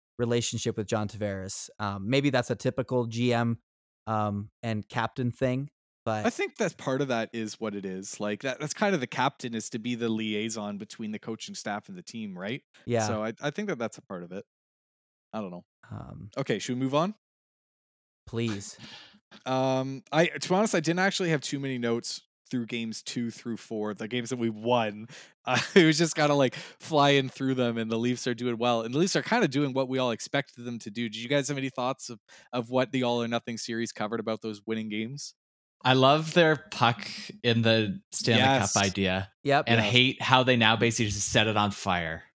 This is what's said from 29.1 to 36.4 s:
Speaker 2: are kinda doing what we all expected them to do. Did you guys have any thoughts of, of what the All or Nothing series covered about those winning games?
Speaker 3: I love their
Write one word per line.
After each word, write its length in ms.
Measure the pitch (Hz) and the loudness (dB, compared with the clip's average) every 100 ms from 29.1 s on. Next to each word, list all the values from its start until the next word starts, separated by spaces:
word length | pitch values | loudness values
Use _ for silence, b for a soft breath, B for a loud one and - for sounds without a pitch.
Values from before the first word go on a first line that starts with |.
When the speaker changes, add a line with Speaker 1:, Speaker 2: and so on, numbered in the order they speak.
| 156 | 0
Speaker 2:
are 60 | |
kinda 260 | - 240 160 | 2 2 2
doing 240 | 135 143 | 2 0
what 160 | 131 127 | 0 0
we 80 | 131 | 0
all 140 | 127 | 0
expected 520 | 110 - 143 - 123 120 | 0 -2 -4 -4 -8 -10
them 120 | 117 | -10
to 100 | 113 | -8
do. 180 | 110 117 | -4 -4
Did 80 | 110 | -4
you 100 | 120 | 0
guys 180 | 143 135 | 0 0
have 80 | 139 | -2
any 140 | 135 | -6
thoughts 400 | - 127 135 - | -4 -4 -4 -10
of, 80 | 113 _ b b | -14 _ b b
of 160 | 123 120 | -6 0
what 240 | 127 123 | 0 2
the 100 | 131 | 0
All 200 | 123 120 | 0 0
or 60 | 117 | 0
Nothing 280 | 120 - 113 | -2 -4 -8
series 340 | - 113 113 | -4 -4 -4
covered 300 | - 107 113 | -4 -4 -4
about 220 | 110 110 | -4 -4
those 180 | 110 104 113 | -6 -8 -6
winning 240 | 110 110 | -4 -4
games? 420 | 107 113 143 - - _ _ _ _ | -4 -6 -8 -14 -16 _ _ _ _
Speaker 3:
I 120 | 127 | 4
love 400 | 131 131 156 156 | 6 6 6 4
their 200 | 175 | 6